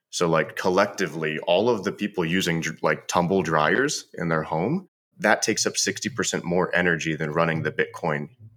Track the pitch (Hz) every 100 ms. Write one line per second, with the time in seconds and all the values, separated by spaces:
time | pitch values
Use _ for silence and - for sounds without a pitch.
0 | _ - 87 80 78 - 98 92 - -
1 | 87 80 78 76 - 90 117 110 92 82
2 | 104 - 82 92 85 82 78 80 80 78
3 | - 87 87 95 80 80 76 104 143 -
4 | - - 85 80 76 80 98 185 - _
5 | _ - 104 113 - 107 107 - - -
6 | 110 - 92 87 85 90 85 87 90 82
7 | 80 76 78 78 82 80 78 78 76 -
8 | 85 73 73 - 107